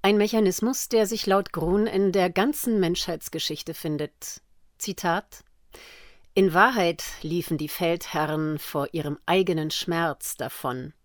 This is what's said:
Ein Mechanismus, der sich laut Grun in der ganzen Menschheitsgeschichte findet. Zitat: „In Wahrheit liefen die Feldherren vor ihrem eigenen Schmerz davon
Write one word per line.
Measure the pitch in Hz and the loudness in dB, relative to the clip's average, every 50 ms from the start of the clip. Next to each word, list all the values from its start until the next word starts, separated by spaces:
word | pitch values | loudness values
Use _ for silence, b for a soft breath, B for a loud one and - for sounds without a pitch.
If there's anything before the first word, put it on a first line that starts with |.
Ein | - 196 208 | 6 6 6
Mechanismus, | 208 208 214 - 220 214 185 180 - 214 233 262 - - - | 6 4 4 4 4 4 4 2 2 0 -2 0 -2 -4 2
der | - 220 214 | 2 2 4
sich | 190 226 208 - | 2 0 -4 0
laut | 202 196 196 202 - - | 2 2 2 2 -2 -4
Grun | 165 160 170 185 208 214 | -2 0 2 4 2 2
in | 226 - 190 202 196 | 2 2 2 2 4
der | 175 202 180 180 | 4 4 2 2
ganzen | 170 - 196 277 294 - - 240 226 208 | 2 2 2 2 0 -2 -2 0 2 2
Menschheitsgeschichte | 185 165 175 - - - 170 - - - - 160 - - 151 - - - 156 | 2 2 2 -2 -2 -4 -6 -6 -8 -8 -8 -6 -4 -4 -6 -6 -8 -10 -10
findet. | - - 165 151 147 147 147 _ _ - - - - _ _ _ _ _ _ _ | -6 -4 -4 -2 -2 -4 -8 _ _ -14 -14 -14 -14 _ _ _ _ _ _ _
Zitat: | _ - - 180 - - 180 165 190 - _ - - _ _ _ _ _ _ B B B B B B B B B B B B _ | _ -8 -8 -6 -4 -2 0 0 0 -2 _ -20 -20 _ _ _ _ _ _ B B B B B B B B B B B B _
„In | 202 190 185 156 | 4 4 4 6
Wahrheit | 180 202 247 254 226 180 170 165 - - - - - | 6 4 4 4 2 0 0 0 -2 -8 -12 -12 -10
liefen | - 156 170 175 160 - 165 | -8 -4 -4 -4 -2 -2 -4
die | 143 151 147 | -4 -4 -8
Feldherren | - - 180 165 170 175 - - - 160 156 151 156 156 156 156 156 147 | -4 -2 0 0 0 -2 -4 -6 -2 -2 -2 0 0 -2 -2 -2 -4 -4
vor | - - - 151 139 - - | -8 -6 -4 -4 -4 -2 -4
ihrem | 160 147 147 147 - _ | -6 -4 -4 -6 -6 _
eigenen | - 175 190 190 185 175 160 156 156 | 0 2 2 2 2 0 -2 -2 -4
Schmerz | - - - - 170 165 170 160 139 _ - - - | -4 -4 -4 -2 -2 0 0 -2 -4 _ -10 -12 -8
davon | - 127 120 - - - 135 123 127 127 147 - _ | -8 -8 -8 -8 -6 -6 -6 -6 -6 -10 -12 -16 _